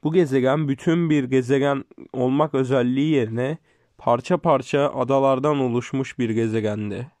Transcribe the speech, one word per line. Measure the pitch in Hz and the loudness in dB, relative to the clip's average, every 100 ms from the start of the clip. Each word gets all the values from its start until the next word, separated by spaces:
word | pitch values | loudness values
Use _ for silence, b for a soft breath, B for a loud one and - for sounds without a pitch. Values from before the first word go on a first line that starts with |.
bu | 151 | 2
gezegen | 170 160 135 127 143 151 | 2 2 2 2 2 0
bütün | 135 - 170 170 | -2 0 0 2
bir | 151 | 0
gezegen | 127 131 120 139 143 139 - - - | 2 0 2 0 2 -2 -6 -20 -12
olmak | - 127 139 151 | -2 0 2 0
özelliği | 139 131 135 123 127 151 | 0 0 0 0 0 0
yerine | 151 113 113 127 160 _ _ _ _ | 0 0 -2 -4 -6 _ _ _ _
parça | - 120 - 180 | 0 0 0 -2
parça | 175 139 127 147 143 131 | 2 0 2 0 0 -2
adalardan | 123 135 135 135 139 147 | 0 2 2 2 0 0
oluşmuş | 127 120 117 135 135 - | 0 -2 -4 -6 -6 -4
bir | 120 | -2
gezegendi. | 110 113 110 107 104 104 98 127 _ | 0 0 -2 -2 -4 -6 -8 -10 _